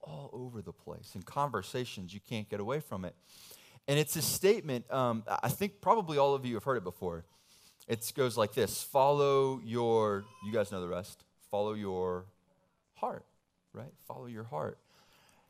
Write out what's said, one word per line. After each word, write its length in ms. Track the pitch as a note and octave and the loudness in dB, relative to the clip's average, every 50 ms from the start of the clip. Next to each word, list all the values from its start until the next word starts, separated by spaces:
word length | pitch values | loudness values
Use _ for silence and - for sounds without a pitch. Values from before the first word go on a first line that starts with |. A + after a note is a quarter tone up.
all 300 | - D3+ D#3 D3 C#3 B2 - | -14 -12 -12 -12 -12 -12 -10
over 300 | A#2+ B2+ B2+ A#2+ G#2+ E2+ | -10 -10 -10 -10 -10 -12
the 100 | F2 E2 | -12 -14
place. 400 | _ _ - D#2+ E2 E2 - - | _ _ -16 -16 -14 -16 -14 -14
In 80 | G2 | -14
conversations, 920 | F2 - - C#3 C#3+ C#3+ A2+ G2 F#2 - - B2+ B2+ A#2+ - G#2+ F#2 E2+ | -14 -4 0 0 0 2 0 -4 -4 -2 -4 -4 -4 -4 -8 -10 -10 -10
you 80 | F#2+ G2+ | -12 -14
can't 300 | - - A#2+ A2 G#2 - | -10 -6 -6 -6 -4 -4
get 100 | G#2+ G#2 | -4 -4
away 200 | G2+ A2 C3+ D#3 | -2 -2 -2 -4
from 260 | D3+ - A2 F#2+ F#2 | -4 -6 -8 -6 -6
it. 100 | F2 - _ _ _ - - - - - - - - - - _ | -8 -10 _ _ _ -20 -20 -20 -20 -20 -20 -20 -20 -20 -10 _
And 120 | - C#3+ D3 | 2 4 4
it's 160 | D3+ - - | 4 2 0
a 80 | E3+ C#3 | -2 0
statement, 680 | - - - - G3 A3 G#3 - D3+ C3 A#2+ - - | 0 0 4 6 6 6 6 2 -2 -2 -2 -2 -2
um, 320 | A#2+ C3+ B2+ A#2+ A2+ A2+ A2 - F#2+ - - | 0 2 4 4 2 0 -2 -2 -2 0 0
I 60 | B2+ | -2
think 320 | - - G3+ G#3 G3+ - | 0 0 -2 -4 -4 -2
probably 360 | - F#3 G#3+ A3+ F#3 D#3+ D#3 | 4 4 4 4 4 2 4
all 160 | C#3 C#3 C#3+ C#3 | 4 6 6 4
of 140 | C3+ B2+ | 2 0
you 80 | B2 A#2 | -2 -4
have 80 | G#2 - | -2 0
heard 140 | C#3 C3 | 0 -2
it 60 | A#2 F2+ | 0 -2
before. 400 | F2+ - - F#2 F2 E2+ E2 E2 _ _ _ _ _ - - - - _ _ - | -6 -8 -6 -6 -6 -6 -6 -12 _ _ _ _ _ -20 -20 -20 -20 _ _ -6
It 240 | - A#2 A2+ - - - | -6 -4 -4 -4 -8 0
goes 200 | C#3+ C3 B2 A2 | 0 0 2 4
like 200 | A#2 G#2+ G#2 - | 2 2 2 4
this, 260 | C3 G#2+ F#2+ - - | 2 2 2 0 -6
"Follow 800 | - - - C#3 C3 C#3+ D3 C#3+ C#3+ C#3 C#3 C3+ C3+ C3+ C3 B2 A2 | -8 0 4 6 6 6 6 6 6 6 6 6 4 4 0 -4 -6
your," 640 | A2+ A2+ A#2+ A#2+ A#2 A2+ A2 G#2+ G#2+ G2+ G2 G2+ - - - G2 | -4 -2 0 4 4 6 6 6 4 2 0 -2 -8 -16 -12 -8
you 80 | G#2 | -2
guys 200 | A2 A2 G2+ - | 0 0 0 0
know 100 | G#2 F#2 | -2 -6
the 60 | F2+ | -4
rest, 360 | F2 F2 F2 F2+ - - _ - _ _ _ - - | -4 -4 -6 -6 -8 -14 _ -20 _ _ _ -12 -4
"follow 220 | - G2+ G#2 G#2+ G#2+ | -2 -2 0 -2 -2
your 520 | G#2+ G#2 G2 F#2 F#2 F#2 F#2 F2+ F2+ F#2 G2+ _ _ _ _ _ _ _ _ _ _ _ _ _ | -4 -4 -4 -2 -2 0 0 -2 -4 -6 -12 _ _ _ _ _ _ _ _ _ _ _ _ _
heart," 320 | - - B3+ G#3 - - _ _ _ _ _ _ _ _ _ - | -6 -6 -6 -6 -8 -14 _ _ _ _ _ _ _ _ _ -16
right? 200 | G#2+ A2 - - _ - | -16 -16 -16 -18 _ -16
Follow 180 | - - C3 B2+ | -14 -14 -12 -12
your 200 | A#2+ A#2 G#2+ A2+ | -12 -12 -12 -10
heart. 340 | A2+ D3 D#3 C#3 G2 - _ _ _ _ _ _ _ _ _ _ _ _ _ _ | -8 -6 -6 -6 -6 -8 _ _ _ _ _ _ _ _ _ _ _ _ _ _